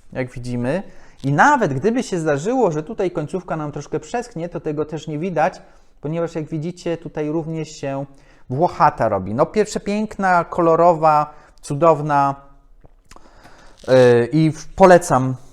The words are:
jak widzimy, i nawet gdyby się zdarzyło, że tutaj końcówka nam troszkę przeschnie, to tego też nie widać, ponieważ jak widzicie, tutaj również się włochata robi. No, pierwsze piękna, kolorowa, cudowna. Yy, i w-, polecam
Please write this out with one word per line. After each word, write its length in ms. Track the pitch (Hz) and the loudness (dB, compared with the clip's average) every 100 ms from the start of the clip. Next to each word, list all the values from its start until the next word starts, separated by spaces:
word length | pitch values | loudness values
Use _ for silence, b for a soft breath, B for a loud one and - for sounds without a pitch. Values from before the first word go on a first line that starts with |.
| - | -12
jak 180 | 123 127 | -8 -8
widzimy, 520 | 123 123 123 120 170 202 b b b | -8 -8 -4 -4 -4 -6 b b b
i 80 | 135 | -2
nawet 420 | 147 247 294 196 | 2 4 4 0
gdyby 280 | 135 190 247 | -2 -2 -2
się 160 | - 185 | -4 -4
zdarzyło, 520 | 160 143 175 262 208 | -2 -2 -2 0 0
że 120 | 151 | -2
tutaj 280 | 156 220 185 | -6 -6 -4
końcówka 460 | 170 151 185 - 160 | -4 -6 -8 -8 -8
nam 160 | 151 | -8
troszkę 280 | 147 143 151 | -10 -8 -10
przeschnie, 480 | - 240 233 160 170 | -6 -8 -8 -10 -10
to 120 | 175 | -8
tego 240 | 156 151 | -8 -6
też 240 | 147 160 156 | -6 -8 -10
nie 100 | 147 | -8
widać, 440 | 185 156 165 - b b b _ | -4 -2 -2 -2 b b b _
ponieważ 340 | 143 165 165 | -8 -4 -4
jak 100 | 170 | -6
widzicie, 520 | 151 160 160 175 175 165 | -8 -6 -8 -8 -6 -8
tutaj 320 | 147 - 151 | -8 -8 -4
również 400 | 160 156 160 151 | -4 -6 -8 -10
się 380 | - 139 139 143 b b b - | -10 -8 -8 -10 b b b -8
włochata 580 | 127 175 - 151 147 117 | -2 -2 2 2 2 0
robi. 260 | 98 92 | 0 -2
No, 120 | 110 165 | -2 0
pierwsze 340 | 214 202 - | 0 -2 -4
piękna, 640 | - 208 214 - 190 175 | -6 -4 -6 -4 0 2
kolorowa, 880 | 165 - 165 160 170 160 160 151 151 B B - | 0 0 2 4 4 4 4 2 0 B B -20
cudowna. 720 | - 143 165 151 151 143 139 139 - - _ - - _ _ - b b b b b b - | -10 0 2 2 2 2 2 -2 -12 -20 _ -20 -20 _ _ -20 b b b b b b 2
Yy, 380 | 131 123 120 120 | 6 8 6 4
i 200 | 151 160 | 2 2
w-, 220 | 151 - | 0 -8
polecam 640 | - 190 175 175 135 131 131 - | 4 8 8 6 0 0 -4 -10